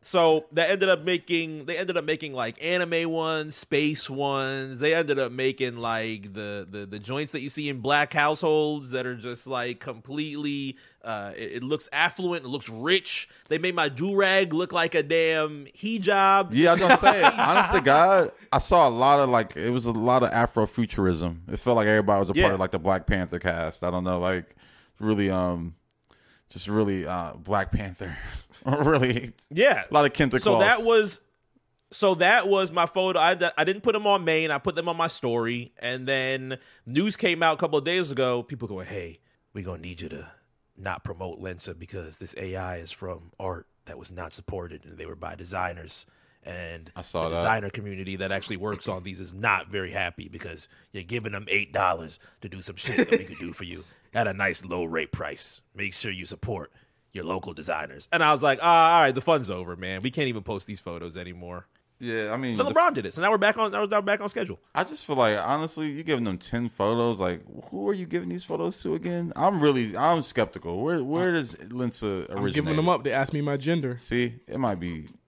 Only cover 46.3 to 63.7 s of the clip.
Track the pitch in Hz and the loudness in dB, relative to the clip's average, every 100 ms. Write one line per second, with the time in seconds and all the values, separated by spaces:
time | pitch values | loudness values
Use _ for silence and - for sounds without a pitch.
46.3 | _ - 90 87 85 80 - 90 87 80 | _ -14 -12 -12 -12 -16 -16 -8 -4 -2
47.3 | 82 87 110 98 104 101 95 95 95 95 | 0 0 0 -2 -10 -12 -10 -10 -6 -4
48.3 | 98 - 98 104 101 - 92 90 92 92 | -4 -6 -8 -8 -8 -8 -8 -10 -14 -14
49.3 | 90 110 95 90 98 92 90 90 - - | -4 0 0 -2 -8 -6 -4 -6 -8 -16
50.3 | 87 - 80 - _ _ - 85 117 110 | -14 -14 -14 -16 _ _ -16 -8 -8 -6
51.3 | 101 104 101 101 101 95 85 82 - _ | -10 -4 -2 -2 0 0 0 -6 -16 _
52.3 | _ - 95 - 95 - 120 - - 92 | _ -16 -14 -14 -10 -6 0 2 2 -2
53.3 | - 87 82 90 85 - _ _ 113 110 | -12 -12 -10 -12 -12 -16 _ _ -2 -2
54.3 | 98 98 85 92 90 85 82 76 - 76 | 0 -2 -2 -6 -6 -4 -4 -6 -8 -8
55.3 | 71 - - _ - 101 - 113 92 87 | -8 -12 -14 _ -8 -8 -6 -8 -8 -8
56.3 | 101 - 101 73 _ _ _ _ 95 80 | -10 -8 -8 -8 _ _ _ _ -12 -6
57.3 | 92 - 85 - 80 147 - - 170 156 | -6 -8 -14 -6 -6 -6 -12 -4 0 4
58.3 | 147 143 131 165 165 165 170 147 127 131 | 4 4 2 6 8 8 8 6 4 2
59.3 | 156 113 92 87 87 92 95 113 127 139 | 2 2 -8 -8 -8 -8 -6 -6 -2 -2
60.3 | 113 98 104 - 104 - 85 85 82 87 | -4 -6 -8 -8 -12 -10 -10 -10 -12 -14
61.3 | 87 87 87 87 _ _ _ 120 113 107 | -14 -14 -14 -16 _ _ _ -6 -4 -2
62.3 | 113 131 113 269 311 349 - 107 156 185 | -4 -2 0 2 4 2 0 -6 0 2
63.3 | 214 208 220 214 | 4 2 2 -2